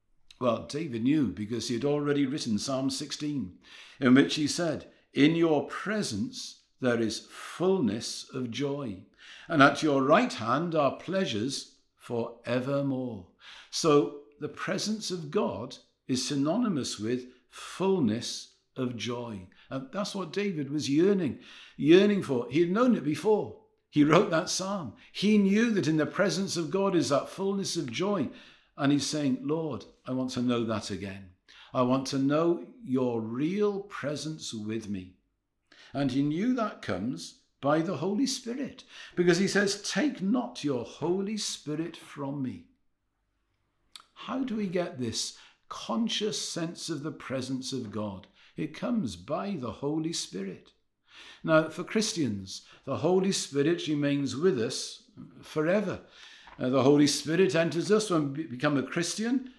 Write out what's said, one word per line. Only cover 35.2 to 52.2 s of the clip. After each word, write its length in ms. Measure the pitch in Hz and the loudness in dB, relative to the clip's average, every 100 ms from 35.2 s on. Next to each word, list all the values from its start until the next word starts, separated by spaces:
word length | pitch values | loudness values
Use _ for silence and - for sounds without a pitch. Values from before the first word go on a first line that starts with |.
| _ _ _ _ _ - - | _ _ _ _ _ -20 -8
And 180 | 135 139 | -2 0
he 120 | 135 | 0
knew 300 | 147 160 240 | 0 0 0
that 280 | 254 208 - | 0 -2 -4
comes 600 | - 92 113 165 - - _ _ | -6 -4 -4 -6 -10 -18 _ _
by 220 | 139 156 | 2 2
the 160 | 165 147 | 0 -2
Holy 280 | 180 208 269 | -2 0 0
Spirit, 600 | - 226 254 254 - - - - - | -2 -6 -8 -8 -12 -20 -20 -6 2
because 200 | 175 170 | 4 4
he 120 | 196 | 4
says, 320 | 196 196 - | 2 2 0
"Take 400 | - 190 285 - | -4 0 0 0
not 420 | 190 247 226 - | 0 0 -2 -4
your 220 | 147 123 113 | -2 -2 -4
Holy 500 | - 156 185 196 214 | -4 -2 -2 -2 -4
Spirit 640 | - - 143 151 165 - | -6 -6 -6 -6 -6 -10
from 440 | - 147 139 143 | -16 -10 -8 -4
me." 260 | 123 - - _ _ _ _ _ _ _ _ _ _ _ _ - _ | -6 -8 -14 _ _ _ _ _ _ _ _ _ _ _ _ -20 _
How 320 | - - 254 254 | -16 -8 -4 -4
do 100 | 214 | -2
we 120 | 196 | -2
get 300 | 175 175 123 | -2 -4 -4
this 400 | 117 - - - - _ - | -4 -4 -6 -10 -20 _ -16
conscious 720 | - - 226 226 - 208 - | -12 -4 -2 0 -2 -4 -4
sense 480 | - 170 165 - - | -6 -6 -6 -6 -8
of 140 | 156 | -6
the 80 | 151 | -8
presence 640 | 127 - 131 120 131 - | -10 -6 -6 -4 -6 -6
of 180 | 131 110 | -6 -6
God? 360 | 104 104 95 - _ - - | -6 -6 -8 -14 _ -16 -8
It 180 | 156 | -8
comes 440 | - 220 233 127 87 | -6 -2 -2 -2 -6
by 400 | 92 165 202 180 | -6 -6 -4 -6
the 160 | 120 | -6
Holy 400 | - 143 160 160 | -6 -4 -2 -2
Spirit. 580 | 165 - 180 98 87 - _ _ _ _ - - - | -4 -6 -8 -8 -10 -18 _ _ _ _ -20 -20 -8
Now, 240 | 165 160 156 | 2 4 4
for 160 | 170 | -4
Christians, 800 | 170 220 208 - | -2 0 0 0